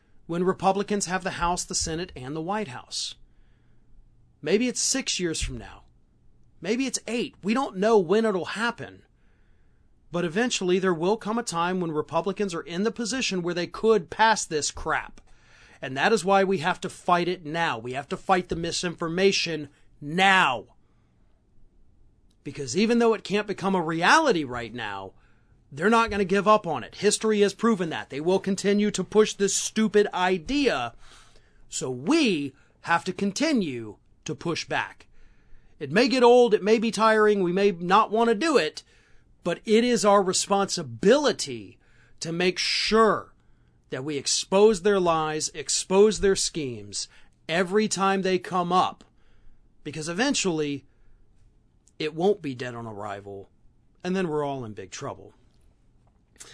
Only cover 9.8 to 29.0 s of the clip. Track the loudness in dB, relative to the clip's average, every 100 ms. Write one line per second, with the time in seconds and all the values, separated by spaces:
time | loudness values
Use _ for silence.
9.8 | _ _ -10 -6 -4 -2 -2 -2 0 2
10.8 | 2 0 0 -2 -2 -6 -4 -2 -2 -2
11.8 | -2 -4 -2 -2 -2 -4 -4 -6 -8 -4
12.8 | -4 -2 -6 -4 -4 -4 -4 -4 -6 -2
13.8 | 2 2 0 2 2 2 0 -4 -4 -6
14.8 | -4 -4 -4 -16 -20 -20 _ -20 -20 -14
15.8 | -10 -2 2 2 4 2 4 0 -2 -4
16.8 | -6 -8 0 0 0 -4 -6 -4 -2 -2
17.8 | -6 -8 -8 -8 0 0 0 -6 -4 -4
18.8 | -6 -6 -6 2 2 2 -2 -6 -8 _
19.8 | _ -16 -6 2 4 6 4 0 -8 _
20.8 | _ _ _ _ _ _ _ -20 -20 _
21.8 | -20 _ -20 _ _ _ -16 -12 -4 0
22.8 | 2 4 4 2 0 -4 -2 -4 0 0
23.8 | 0 2 4 6 4 0 -2 -6 -8 -8
24.8 | -8 -8 -12 -18 _ _ _ _ _ -2
25.8 | 2 4 2 0 0 0 4 2 2 -6
26.8 | -8 -2 0 0 0 2 2 2 0 2
27.8 | -2 -6 -8 -6 0 0 0 -2 0 2
28.8 | 2 0